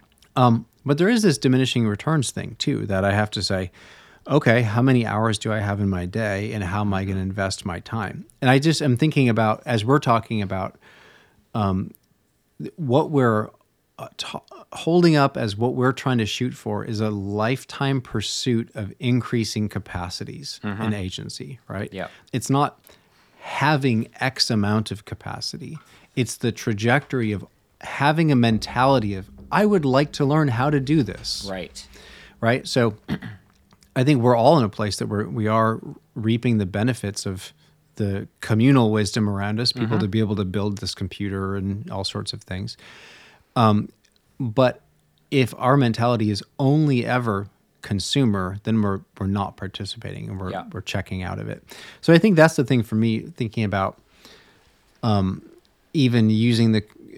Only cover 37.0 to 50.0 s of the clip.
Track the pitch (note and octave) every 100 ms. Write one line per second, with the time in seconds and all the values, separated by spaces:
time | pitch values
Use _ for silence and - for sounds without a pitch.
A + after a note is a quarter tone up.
37 | G2+ G2 G2+ F#2 - _ _ _ _ -
38 | G2+ G2 A#2+ - - A2 C3 C3+ A2+ G#2+
39 | G#2 A#2 G#2 G2 G2+ G#2+ B2 B2 A2+ G#2+
40 | G2+ A2 G#2 G#2+ F#2 G2+ G#2 G2 F#2+ -
41 | G2 - G2+ G2 G2 G2 G2 G2 G2 G2
42 | G2 G#2+ G2+ G#2 - F#2 A2+ - - -
43 | - - - _ _ B2+ A2 G#2+ - -
44 | _ _ _ - B2 A2 B2+ - _ _
45 | _ _ - C#3 A#2+ - B2+ C#3 A#2+ A2
46 | A#2+ A#2 G#2+ G2 - - C#3 D3+ D3 B2
47 | A2+ B2+ A#2+ G2 G2+ _ _ _ - G2
48 | - C#3+ B2 G2+ F#2 G2+ A2 A2+ G2+ F#2+
49 | - - F#2+ G2+ G2 - F#2+ - G2 A#2